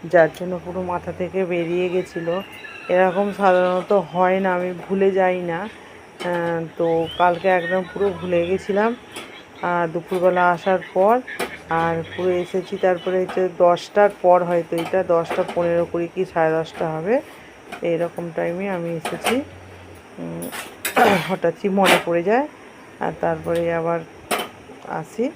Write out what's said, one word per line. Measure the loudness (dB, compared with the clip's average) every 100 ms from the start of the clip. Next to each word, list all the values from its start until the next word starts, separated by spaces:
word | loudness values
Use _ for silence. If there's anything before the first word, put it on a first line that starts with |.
| 4
যার | 4 4 2
জন্য | -8 -8
পুরো | -8 -8 -4
মাথা | -6 -6 -8
থেকে | -4 -2 -2
বেরিয়ে | -2 -2 -2 0
গেছিলো। | -2 -4 -6 -4 -4 -6 -16 -16 -16 0
এরকম | 4 4 2 -2 2
সাধারণত | 4 6 4 0 2 2 2
হয় | 2 2 4
না, | 2 0
আমি | -2 -6
ভুলে | -4 2 2 4
যাই | 2 0 -4
না, | -6 -8
আহ, | -14 -20 -20 -20 -10 -4 -2 -2 -4 -6 -2
তো | 0 0 -2 2
কালকে | 2 4 2 2
একদম | 2 -2 -4
পুরো | -2 -2 -2
ভুলে | -2 0 0
গেছিলাম। | -2 -2 0 0 -2 -12 -18 -18 -20 -20 -8 -2
আর | -2 -2
দুপুরবেলা | -4 -6 0 2 4 2
আসার | 2 0 0 0
পর | 2 4 4 0 -10 -10 -10 -4
আর | -2 0 -2 -6
পুরো | -4 0 0
এসেছি | -2 -6 -6 0
তারপরে | 0 0 0 -2
হচ্ছে | 0 0 -2 4
দশটার | 4 4 0 4 4 4
পর, | 4 6
হয়তো | 4 0 0 -4
এটা | 0 -2 2
দশটা | 0 2 -4 -2
পনেরো | -2 0 0 0
কুড়ি | -4 -4
কি | -4
সাড়ে | -4 2 2
দশটা | 2 -4 -6 -4
হবে, | -4 0 -2 -2 -20 -20 -20 -18 -6
এইরকম | -2 -2 -2 -6 -8
টাইমে | -4 -4 -4 -6
আমি | -6 -6 -6
এসেছি। | -8 -6 -2 -2 -4 -16 -20 -20 -20 -20 -20 -14
উম, | -10 -10 -10 -12 -14 -10 -4 2
<clears throat> | 4 4 0
হঠাৎই | 0 0 0 -2
মনে | 4 4 4
পড়ে | 2 0
যায়, | 2 0 0 -8 -20 -20 -20 -6
আর | -6 -2
তারপরে | -4 -2 -2 -2 0
আবার | -2 -2 -4 -6 -20 -6 -6 -6 -14 -20 -18 -10
আসি। | -8 -8 -4 -4